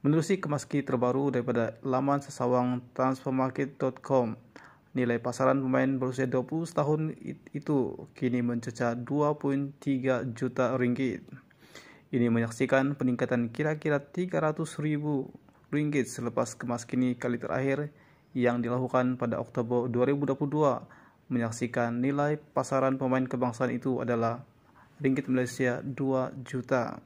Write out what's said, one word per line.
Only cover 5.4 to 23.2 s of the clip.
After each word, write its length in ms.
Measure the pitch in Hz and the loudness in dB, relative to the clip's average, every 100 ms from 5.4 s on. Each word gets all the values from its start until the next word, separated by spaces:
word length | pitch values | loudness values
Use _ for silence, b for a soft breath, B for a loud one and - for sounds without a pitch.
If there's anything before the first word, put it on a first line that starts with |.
| 131 135 | 4 4
pemain 240 | 131 131 131 | 2 2 2
berusia 320 | 135 127 131 131 | 0 -2 -2 0
dua 160 | 127 | 0
puluh 240 | 123 160 165 | -2 -4 -4
tahun 480 | - 147 156 156 - | -2 0 0 -2 -6
it-, 240 | - 151 - | -12 -12 -10
itu 400 | 147 - 143 113 - - - | -10 0 0 0 -4 -14 -4
kini 240 | 127 123 | 0 0
mencecah 560 | 120 120 120 117 120 120 | 0 -2 -6 -2 -2 -2
dua 400 | 117 143 147 151 | -2 0 2 2
poin 320 | 143 139 139 - | 0 0 -2 -6
tiga 480 | - 135 131 127 127 | -2 0 2 0 -2
juta 480 | 110 127 120 127 | -4 -4 0 0
ringgit. 480 | 127 123 123 131 - - - - B B B B B B | 2 2 2 0 -2 -10 -20 -20 B B B B B B
Ini 240 | 127 120 | 2 4
menyaksikan 640 | 117 117 113 131 135 135 143 | 4 2 0 2 4 2 0
peningkatan 560 | 127 120 123 123 117 | 0 0 0 0 -2
kira-kira 480 | 113 151 156 156 143 | -2 -2 -2 0 -2
tiga 400 | 143 - 180 165 | -2 -6 -2 0
ratus 400 | 156 156 160 - | 0 -2 -6 -4
ribu 480 | 151 147 151 143 131 - - _ _ | -2 -2 0 -2 -4 -12 -20 _ _
ringgit 400 | 147 151 143 117 | -2 0 0 0
selepas 480 | - 120 113 120 - | -2 -4 -2 -2 -4
kemas 240 | 120 120 | -4 -4
kini 320 | 117 127 127 | -2 0 0
kali 240 | 123 127 117 | 0 -4 -4
terakhir 560 | - 104 135 135 147 - b b b | -2 -2 0 -2 -4 -10 b b b
yang 240 | 131 120 120 | 0 2 2
dilakukan 560 | 117 123 127 131 127 | 0 0 2 2 2
pada 240 | 127 120 107 | 0 -2 -2
Oktober 480 | 117 - 117 123 120 | -4 -4 0 0 0
dua 240 | 120 127 | 2 2
ribu 160 | 143 143 | 2 0
dua 80 | |
puluh 160 | 135 143 | 0 0
dua, 220 | 151 147 120 - B B B _ | 2 2 2 -6 B B B _
menyaksikan 720 | 123 117 113 120 120 120 120 | -2 -2 -2 -2 0 0 0
nilai 400 | 127 143 147 151 | 0 2 0 0
pasaran 560 | - - 131 135 135 131 | -2 -4 0 2 2 0
pemain 240 | 131 131 | 0 0